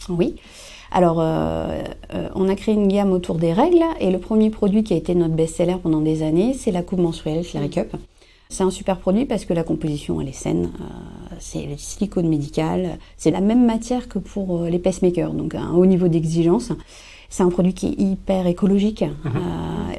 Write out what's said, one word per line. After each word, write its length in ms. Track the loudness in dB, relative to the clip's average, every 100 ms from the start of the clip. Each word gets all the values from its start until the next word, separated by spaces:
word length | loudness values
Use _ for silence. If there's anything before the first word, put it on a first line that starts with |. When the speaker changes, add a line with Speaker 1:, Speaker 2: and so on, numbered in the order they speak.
| -6
Speaker 1:
Oui. 280 | 0 0 -2 -14 -20 -20 -20 -2
Alors, 280 | 2 4 4
euh, 640 | 2 2 0 -2 -4 -6 -8 -12 -10
euh, 140 | -8 -6
on 140 | 0 0
a 60 |
créé 200 | 0 0
une 140 | 2 2
gamme 240 | 2 2
autour 240 | 0 0 0
des 160 | 2
règles 300 | 2 4 4 4 0
et 100 | 0
le 80 | 0
premier 320 | 0 2 2
produit 320 | 2 2 2
qui 100 | 2
a 20 | 0
été 180 | 2
notre 200 | 2 2
best-seller 420 | 2 0 0 0 0
pendant 180 | 0 2
des 220 | 2 0
années, 320 | 2 2 2
c'est 160 | 0 -2
la 120 | -2
coupe 160 | -2 0
menstruelle 440 | 0 0 -4 -4 -4
Clary 200 | -4 -2
Speaker 2:
Mm. 40 |
Speaker 1:
Cup. 260 | -2 -4 -8 -14 _ _ _ _
C'est 140 | -2
un 60 | 0
super 280 | 0 -2 -2
produit 260 | 0 0
parce 200 | 0 -2 -2
que 80 |
la 80 | -2
composition, 580 | -2 -4 -4 -4 -4 -4
elle 80 | -6
est 40 |
saine. 380 | -6 -2 -2 -2 -6
Euh, 540 | -12 -14 -16 -16 -16 -16
c'est 260 | -12 -10 -10
le 100 | -10
silicone 500 | -12 -6 -4 0 2
médical. 680 | 0 0 -2 -2 -2 -4 -8 -14 -2
C'est 140 | 0
la 100 | 2
même 240 | 4 4
matière 440 | 4 2 -2 -4 -4
que 100 | -8
pour, 440 | -6 -6 -4 -2
euh, 60 | 0
les 80 | 0
pacemakers, 540 | 0 2 0 2 -2
donc 220 | -4 -6
un 160 | -6 0
haut 140 | 4 6
niveau 220 | 6 4
d'exigence. 640 | 2 2 2 4 4 0 -8 -10 -20 -20 -20 -8
C'est 120 | 2
un 60 | 2
produit 240 | 4 2
qui 140 | 0 -4
est 100 | 0
hyper 460 | 0 0 -2 0 0
écologique, 560 | 2 2 4 2 0
Speaker 3:
Mhm. 300 | -4 -4 -4 -2
Speaker 1:
euh, 560 | -2 -4 -4 -6 -6